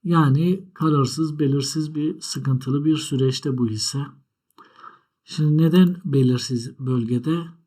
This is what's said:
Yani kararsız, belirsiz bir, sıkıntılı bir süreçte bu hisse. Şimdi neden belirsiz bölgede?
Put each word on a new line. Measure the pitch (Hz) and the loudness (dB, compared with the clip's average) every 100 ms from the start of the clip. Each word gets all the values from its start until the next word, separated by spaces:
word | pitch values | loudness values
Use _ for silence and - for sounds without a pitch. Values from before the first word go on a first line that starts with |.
Yani | 180 170 147 135 175 185 - | 2 4 4 4 2 -2 -6
kararsız, | - 160 147 127 151 160 147 | -4 0 2 0 -2 -4 0
belirsiz | 143 143 135 160 151 | 0 0 -2 -4 -6
bir, | 156 151 196 | -4 -4 -6
sıkıntılı | - 135 135 127 131 143 | -10 -6 -2 -2 -2 -2
bir | 151 151 | 0 0
süreçte | - 135 135 127 147 127 | -2 0 0 -2 -4 -2
bu | 117 | -2
hisse. | 107 - 139 143 - _ _ _ _ - _ - _ _ _ | -2 -6 -6 -8 -12 _ _ _ _ -20 _ -20 _ _ _
Şimdi | _ - 151 151 | _ -2 2 4
neden | 160 180 180 180 | 6 6 6 2
belirsiz | 170 135 127 123 - 123 117 - | -2 2 2 2 -2 -6 -6 -8
bölgede? | 127 127 113 123 127 170 165 - | -2 -2 0 -2 -2 -4 -6 -16